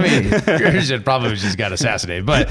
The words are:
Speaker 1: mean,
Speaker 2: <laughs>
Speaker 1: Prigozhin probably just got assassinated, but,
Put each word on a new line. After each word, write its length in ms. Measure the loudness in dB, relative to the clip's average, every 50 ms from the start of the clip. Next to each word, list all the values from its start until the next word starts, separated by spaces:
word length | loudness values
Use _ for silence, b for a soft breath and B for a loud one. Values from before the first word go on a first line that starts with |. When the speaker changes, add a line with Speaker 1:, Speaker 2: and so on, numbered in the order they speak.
Speaker 1:
mean, 220 | 2 2 2 2 2
Speaker 2:
<laughs> 80 | 2
Speaker 1:
Prigozhin 720 | 0 0 2 2 2 2 2 2 2 2 0 0 -2 -2 0
probably 300 | 0 0 0 0 -2 -2
just 200 | -2 -2 -4 -2
got 160 | -2 -4 -4
assassinated, 540 | -2 -2 -2 -2 -2 -2 -4 -4 -6 -4 0
but, 220 | 2 2 2 2 0